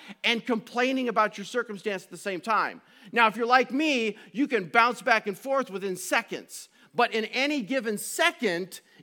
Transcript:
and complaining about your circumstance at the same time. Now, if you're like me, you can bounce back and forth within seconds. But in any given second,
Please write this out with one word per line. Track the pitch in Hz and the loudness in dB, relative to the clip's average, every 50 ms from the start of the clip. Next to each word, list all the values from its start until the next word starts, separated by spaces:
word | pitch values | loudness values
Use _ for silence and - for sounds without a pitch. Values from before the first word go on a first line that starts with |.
| - - - - - | -18 -20 -14 -2 0
and | 208 233 226 - | 0 0 0 0
complaining | - 254 233 - - - 233 247 262 269 262 254 240 | -2 -2 -2 -4 -4 -2 -2 0 0 0 0 -2 0
about | 214 220 214 208 208 | 2 2 2 0 -2
your | - 202 | -6 -12
circumstance | - - 247 226 226 208 190 - 208 202 185 - | -6 -4 -4 -4 -4 -10 -8 -6 -6 -6 -6 -8
at | - | -12
the | 180 | -16
same | 170 - 208 190 170 | -10 -8 -6 -6 -6
time. | - 226 220 196 170 127 92 80 - _ - - - 208 - | -2 0 0 2 0 0 -4 -8 -16 _ -20 -20 -18 -4 2
Now, | 226 233 | 4 4
if | 220 190 | 4 4
you're | 220 240 | 0 2
like | 226 247 262 254 254 220 | 6 6 6 6 4 2
me, | 269 320 311 285 247 226 220 202 - - - - | 0 2 2 2 2 2 0 -2 -6 -12 -10 -4
you | 208 285 285 | -2 0 0
can | 262 214 185 156 | 0 -2 -2 2
bounce | - 233 233 247 247 - 180 | 4 4 6 6 2 0 2
back | 254 233 214 214 | 2 2 2 2
and | 208 190 180 | -2 -6 -6
forth | - 262 269 277 254 - | -4 -2 -2 -2 -2 -4
within | 185 196 185 202 185 | -6 -6 -6 -6 -6
seconds. | 180 - - 285 240 226 - 180 131 87 - - - - - _ _ - _ - | -6 -4 -2 -2 -2 -2 -4 -8 -12 -10 -14 -16 -18 -18 -20 _ _ -20 _ 0
But | - 240 233 220 | 0 0 2 2
in | 226 220 | -2 -4
any | - - 240 262 294 302 285 | -2 -2 -2 0 0 0 -2
given | 220 170 262 269 214 226 214 202 | -2 -2 -2 -2 -2 -2 -4 -6
second, | - - - - 320 339 330 330 254 202 170 247 190 175 - - - _ _ - | -6 -8 -2 2 2 2 2 0 -2 -2 -2 -2 -4 -8 -12 -18 -20 _ _ -16